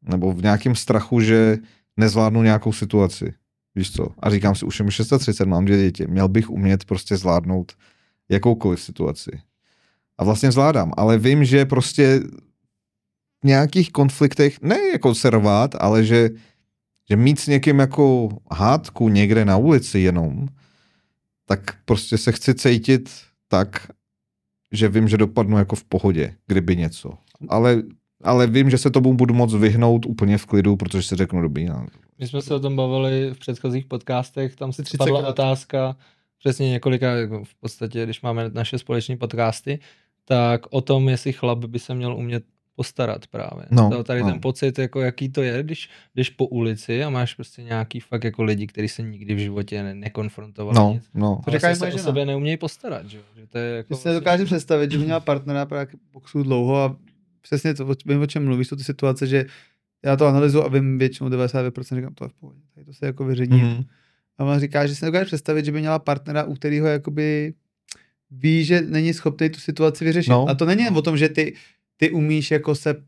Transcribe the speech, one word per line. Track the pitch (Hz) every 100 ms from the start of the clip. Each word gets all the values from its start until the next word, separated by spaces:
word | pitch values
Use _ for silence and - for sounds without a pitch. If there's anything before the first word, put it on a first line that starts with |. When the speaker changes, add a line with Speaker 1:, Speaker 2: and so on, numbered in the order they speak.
Speaker 1:
nebo | - 92 90
v | 90
nějakém | 98 104 131
strachu, | 120 - 110 107 123
že | 110 113 110 110 - _ _ -
nezvládnu | 110 107 110 113
nějakou | 113 107 110
situaci. | 104 101 107 95 - 85 - _ _ _
Víš | - 92
co? | - - -
A | 104
říkám | 104 101
si, | 98
už | - -
je |
mi | 101
šestá | - 110 139
třicet, | 135 107 95
mám | 87
dvě | 98 101
děti, | 95 78 80
měl | 90 95
bych | 101 110
umět | - 98 95
prostě | - 92 - 98
zvládnout | 92 87 85 92 87 - _ _ _ _ _
jakoukoliv | 95 117 113 107 87
situaci. | - - 80 73 - - _ _ _ _ _ _ _ _
A |
vlastně | 95 107 135
zvládám, | 123 143 151 85 -
ale | 107 113
vím, | 117 143
že | 139 135
prostě | 135 131 131 - 135 135 - - _ _ _ _ _ _ _ _ _ _
v | 139
nějakých | 135 147 185 170
konfliktech, | - 139 - 143 - 143 -
ne | 147 240 403
jako | 359 -
se | 180 135
rvát, | 113 104 101 127 -
ale | 101 110
že, | 110 117 113 113 _ _ _ _ _ _ _
že | 104
mít | 123 147
s | -
někým | 143 139 139
jako | 135 135 143 127 113 101 _
hádku | 82 101 147 160 - 113
někde | 101 101 110
na | 107 95
ulici | 135 147 - 101
jenom, | 92 87 82 67 135 - _ _ _ _ _ _ _ _ _
tak | 95 - -
prostě | - 107 - 110
se | -
chci | 113 -
cítit | 127 135 120 113 131 131 - - _ _
tak, | 95 98 - - - _ _ _ _ _ _ _
že | 104 110
vím, | 101 110
že | 104
dopadnu | 104 - 104 107
jako | 98 101
v |
pohodě, | - 92 104 85 71 - _
kdyby | 95 87 90
něco. | 82 - - - _ _ -
Ale, | 110 120 120 - - _ _
ale | - 123 123
vím, | 117 135
že | 131
se | 143
tomu | 135 127
budu | 127 123
moc | 120 120
vyhnout | 110 107 110 117 117 117
úplně | 113 101 104
v | -
klidu, | 101 98 101
protože | 95 95
si | 92 92
řeknu, | 92 90
„Dobrý, | 82 69
no.“ | 87 69 58 _ _ _
Speaker 2:
My | 123
jsme | 139
se | 135
o | 143
tom | 139 135
bavili | 131 131 131 135 135
v | 127
předchozích | - 120 131 123 131
podcastech, | 127 - 123 127 - 135 135
tam | 135
si | 131
Speaker 3:
Třicetkrát. | 139 139 135
Speaker 2:
padla | 139 135
otázka, | 131 135 135 - 139 131 131 _ _ _ _
přesně | 139 131 135
několika, | 123 135 127 127 120
jako | 113 107
v | 104
podstatě, | _ 117 - 113 113
když | 113 110
máme | 123 113 113
naše | 117 113 127
společné | - 120 110 127
podcasty, | 120 117 113 113 - 143 _ _ _ _
tak | _ 127 120 120 -
o | 135
tom, | 127 135 131
jestli | 127 -
chlap | 131 123 120
by | 117 120
se | -
měl | 127 123 120
umět | 120 120 - _ _ -
postarat | - - 123 107 -
právě. | 113 - - -
Speaker 1:
No, | 120 107
Speaker 2:
To, | 123
tady | 113 123
Speaker 1:
no. | 107
Speaker 2:
ten | 82
pocit, | 127 127 139 127
jako | 127 135
jaký | 127 120 135
to | 135
je, | 131 120
když | 151 160 - - _
jdeš | - 127
po | _ 135
ulici | 123 113 107 - 120
a | 147
máš | 131 123
prostě | - 110 -
nějaký | 120 113 110 120
fakt | - 120
jako | 113 -
lidi, | 110 104 104
který | - 107
se | -
nikdy | 113 107 104
v | 104
životě | 101 101 101 104
ne-, | 101
nekonfrontovali | 98 107 107 107 - 104 101 104 113
Speaker 1:
No, | 104
Speaker 2:
nic. | 113 -
Speaker 1:
no. | - 104 98
Speaker 3:
To | -
Speaker 2:
Ale | 151
Speaker 3:
říká | 175
i |
Speaker 2:
se | 175
Speaker 3:
moje | 180
Speaker 2:
o | 156
Speaker 3:
žena. |
Speaker 2:
sebe | 170 139 143
neumějí | 139 147 160
postarat, | 165 - 254 131 101
že | 107
jo? | 104 110
Že | 110
to | 120
je | 120 117
jako | 110
Speaker 3:
Že | 135
si | 170
nedokážu | 165 160 180
Speaker 2:
vlastně | 190 175
Speaker 3:
představit, | - 156 147
že | 147
by |
měla | 151 165
partnera, | 160 139 135 143 139
která | 147 139 143 _
boxuje | 135 131 147
dlouho | 135 127 120 139
a | 135 135 _ _ _ _
přesně | - 147 160
to, | 143 135
o, | 135 -
vím, | 143
o | 147
čem | 156
mluvíš, | 143 127 131
jsou | 139
ty |
situace, | 135 139 135 135 135
že | 135 135 - _ _ _ _
já | 139 139
to | 147
analyzuju | 139 147 143
a | 147
vím | 135 135 131
většinou | 131 131 131
devadesát | 127 123 135
devět | 127
procent, | 123 127 127
říkám, | 131
„To | 147
je | 131
v |
pohodě, | _ 143 139 151
tady | _ 147
to |
se | 139 139
jako | 135
vyředí.“ | 135 127 127 127
Speaker 1:
Mhm. | 120 117 131 _ _ _ _ _
Speaker 3:
A |
ona | 139 143
říká, | 147 147 143
že |
si | 143
nedokáže | 165 170
představit, | 190 156 - 156
že | 147
by | 151
měla | 156 160
partnera, | 156 143 143 151
u | 156
kterého | 139 147 147 156
jakoby | 147 147 147 151 151 151 156 _ _ _ - _ _ _
ví, | 131 147 160
že | 156 175
není | 160 156 160
schopný | 165 - 147 160
tu | 160
situaci | - 147 156 151
vyřešit. | 160 165 160
Speaker 1:
No. | 123 139
Speaker 3:
A |
to | 135
není | 165 196
jen | 240 165
o |
tom, | 156 156
že | 156
ty, | 151 156 - - _ _ _
ty | 160
umíš | 170 151 156 143
jako | 151 147
se | 147 - 147